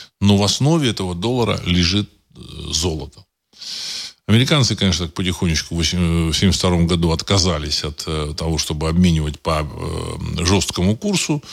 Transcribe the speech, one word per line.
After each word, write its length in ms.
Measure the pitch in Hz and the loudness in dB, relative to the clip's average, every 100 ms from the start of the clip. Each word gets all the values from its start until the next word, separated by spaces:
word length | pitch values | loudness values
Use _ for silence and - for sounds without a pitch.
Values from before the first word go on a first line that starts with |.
| - _ | -20 _
но 160 | 101 101 | 2 4
в 60 | |
основе 480 | 101 - 135 165 135 | 2 2 2 4 2
этого 240 | 101 95 | -2 -4
доллара 460 | 87 107 123 110 95 | -2 -2 0 0 0
лежит, 460 | 92 87 85 98 101 _ _ - | 2 2 4 2 -2 _ _ -20
э, 40 | 71 71 71 | -18 -12 -6
золото. 520 | 78 87 78 69 - - _ _ _ - - - - - - - | -2 -2 -4 -8 -14 -20 _ _ _ -14 -10 -10 -10 -12 -14 2
Американцы, 500 | 110 135 156 117 104 | 4 6 4 2 2
конечно, 300 | 101 82 85 | 0 0 -4
так 80 | |
потихонечку 600 | - 92 90 90 80 - | -4 -4 0 0 0 -2
в 40 | 85 | -2
восемь-, 520 | 80 90 85 82 82 | 0 0 2 2 0
в 60 | 78 | 2
семьдесят 220 | 101 87 | 2 2
втором 280 | 92 87 85 | 2 4 4
году 260 | 87 85 | 2 2
отказались 720 | 80 - 98 90 78 73 - | 0 0 0 0 -2 -4 -6
от, 180 | 76 71 - | -6 -10 -8
э, 280 | 78 76 73 | -6 -6 -6
того, 220 | 82 78 | -4 -4
чтобы 300 | - 76 80 | -4 -4 0
обменивать 520 | 82 90 80 76 73 | 4 4 4 0 -4
по, 220 | - 78 | -2 -2
э, 840 | 76 - 82 82 82 80 78 78 | -2 -6 -6 -6 -6 -8 -6 -2
жёсткому 520 | 85 98 - - 90 110 | 2 2 0 0 0 2
курсу, 460 | 208 190 - 147 - | 0 -2 0 -2 -4